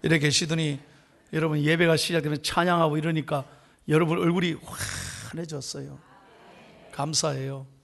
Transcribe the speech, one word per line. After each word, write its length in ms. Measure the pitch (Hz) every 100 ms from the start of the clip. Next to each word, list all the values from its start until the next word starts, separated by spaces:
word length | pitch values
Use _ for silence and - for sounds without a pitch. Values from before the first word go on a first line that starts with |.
이래 160 | 165 160
계시더니 600 | 147 139 170 160 156 139 - - _ _ _
여러분 260 | 160 160 151
예배가 360 | 147 165 175 160
시작되면 460 | - 165 151 147
찬양하고 540 | - - 175 175 165 151
이러니까 480 | 156 160 156 147 135 - _ _ -
여러분 320 | 151 165 170
얼굴이 360 | 170 175 175 156 - - - - - - -
환해졌어요. 680 | 160 165 151 131 147 139 139 - - - - - - - - -
감사해요. 760 | - 143 156 160 135 135 135 135 -